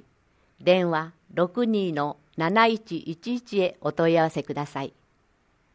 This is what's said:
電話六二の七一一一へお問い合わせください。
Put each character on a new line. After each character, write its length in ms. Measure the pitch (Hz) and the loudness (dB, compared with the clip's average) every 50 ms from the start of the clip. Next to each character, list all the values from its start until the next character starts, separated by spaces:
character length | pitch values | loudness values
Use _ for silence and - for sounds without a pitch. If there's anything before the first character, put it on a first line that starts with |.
| - _ _ _ _ _ _ _ _ _ _ - | -12 _ _ _ _ _ _ _ _ _ _ -2
電 300 | 135 170 185 185 180 170 | 2 4 4 4 4 2
話 220 | 165 156 160 160 - _ _ - - | 0 -2 -4 -6 -12 _ _ -8 -2
六 320 | 165 175 175 180 247 247 | -2 -2 0 0 -2 -2
二 280 | 226 220 202 190 175 156 | 0 0 0 -2 -2 -2
の 240 | 143 143 147 - - _ _ _ | -2 -2 -4 -4 -8 _ _ _
七 320 | - 160 165 196 226 226 220 | -4 -2 0 2 4 4 4
一 300 | 226 220 - - 170 156 | 2 0 -4 -8 -10 -8
一 380 | - - 165 - - 226 247 | -8 -10 -12 -10 -8 -8 -8
一 240 | 240 240 - 202 202 | -8 -8 -4 -2 0
へ 180 | 185 180 - - | 0 0 -2 -4
お 140 | - 147 147 | -6 -4 -2
問 180 | - 165 165 | 0 2 4
い 80 | 165 165 | 4 4
合 40 | 160 | 2
わ 60 | 160 | 2
せ 140 | - 156 - | 0 -4 -6
く 100 | - 143 | -6 -6
だ 120 | 143 147 | -6 -8
さ 180 | - - 139 139 | -8 -8 -8 -10
い。 100 | - - _ _ _ _ _ _ _ _ _ _ _ _ _ _ _ _ | -10 -12 _ _ _ _ _ _ _ _ _ _ _ _ _ _ _ _